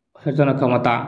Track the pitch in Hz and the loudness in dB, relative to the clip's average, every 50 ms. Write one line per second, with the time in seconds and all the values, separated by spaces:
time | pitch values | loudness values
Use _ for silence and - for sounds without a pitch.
0 | _ _ _ - - 156 135 151 143 139 131 135 139 123 123 117 120 123 117 117 | _ _ _ -8 -6 -2 0 2 2 2 2 0 0 0 0 0 0 0 0 -2
1 | - | -4